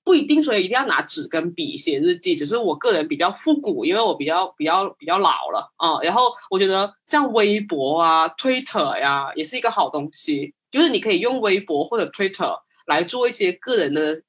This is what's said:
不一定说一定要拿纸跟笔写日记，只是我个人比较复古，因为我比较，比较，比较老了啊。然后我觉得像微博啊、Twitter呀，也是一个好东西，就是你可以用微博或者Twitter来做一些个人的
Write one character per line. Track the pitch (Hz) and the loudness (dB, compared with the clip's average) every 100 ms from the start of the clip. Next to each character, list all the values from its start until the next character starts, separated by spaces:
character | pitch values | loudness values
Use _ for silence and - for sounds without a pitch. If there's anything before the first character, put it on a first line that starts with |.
不 | - | 2
一 | 330 | 2
定 | 294 302 | 4 2
说 | 302 208 | 2 2
一 | |
定 | 185 | 0
要 | 247 254 | 0 2
拿 | 135 | 0
纸 | - - - | 0 -4 -4
跟 | 165 170 | -4 -4
笔 | 170 156 - | -4 -6 -6
写 | - 139 | -2 0
日 | 165 175 | 2 0
记， | 185 | 0
只 | 151 147 | -2 0
是 | 233 | -2
我 | 208 | -2
个 | 147 247 | 0 2
人 | 180 156 | 2 0
比 | 147 | -2
较 | 175 | -2
复 | 202 320 294 | -2 0 0
古， | 226 135 | 0 -2
因 | 143 | 0
为 | 202 | 2
我 | 220 151 | 0 0
比 | |
较， | 143 170 185 - | -2 -2 -2 -4
比 | |
较， | 156 180 196 - | 0 0 0 -6
比 | |
较 | 151 185 | -4 2
老 | 180 120 139 | 2 2 -2
了 | 101 - - | -6 -6 -4
啊。 | 165 147 | -2 0
然 | 160 | 0
后 | 214 247 - - | 2 2 0 -4
我 | 190 | 0
觉 | 190 | 2
得 | 190 202 - - | 2 -2 -6 -2
像 | 294 269 | 0 2
微 | 220 208 208 | 2 2 2
博 | 208 156 131 160 | -2 -4 0 2
啊、 | 165 160 165 | 4 4 2
Twitter | - 262 254 269 208 143 107 | 0 -2 -2 -2 -2 -2 0
呀， | 139 139 139 | 0 0 -2
也 | - | -6
是 | 156 254 | -6 -4
一 | |
个 | 233 | -2
好 | 220 143 | 0 0
东 | 151 147 | -2 -8
西， | - - 143 147 - _ | -8 -4 -4 -4 -12 _
就 | 262 | 0
是 | 330 | 2
你 | 220 | 2
可 | 220 | 0
以 | 180 | 0
用 | 233 262 | 0 0
微 | 214 196 | 0 0
博 | 202 147 156 | 0 -4 -2
或 | 233 | -2
者 | 156 | -2
Twitter | - 196 - 127 - _ _ - | -2 -4 -2 -4 -4 _ _ -2
来 | 151 | -2
做 | 175 247 247 | 0 -2 -2
一 | |
些 | 233 190 | 0 -2
个 | 180 - 233 | -2 -2 0
人 | 147 | 0
的 | 151 151 160 | 0 -2 -4